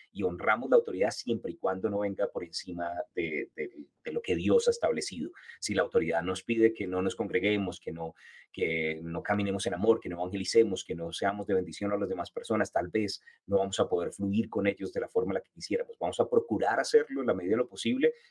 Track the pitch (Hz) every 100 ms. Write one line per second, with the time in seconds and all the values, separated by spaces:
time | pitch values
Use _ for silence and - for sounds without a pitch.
0 | - 98 92 87 107 113 131 123 - 92
1 | 104 - 120 113 90 85 95 92 104 101
2 | 101 98 98 - 85 - 92 87 87 87
3 | - 90 82 73 67 78 76 - - _
4 | - - - 85 95 95 95 - 85 -
5 | - 87 - - - - - 95 - 95
6 | 82 82 90 95 - 113 110 113 92 92
7 | 95 - 101 92 101 104 95 - - 82
8 | 82 - - - - - 85 80 80 80
9 | 82 82 - 101 101 98 101 90 110 113
10 | 87 85 92 98 98 117 110 92 - 85
11 | 82 - 98 104 101 95 85 - 101 104
12 | 95 92 85 - - 107 - 90 87 110
13 | 101 - - - - 98 95 101 98 87
14 | 85 - 101 104 104 107 98 95 95 98
15 | - - 92 95 - - - - - -
16 | 85 - - 117 - 101 104 120 131 151
17 | 147 135 120 101 90 110 123 - 117 127
18 | 156 - _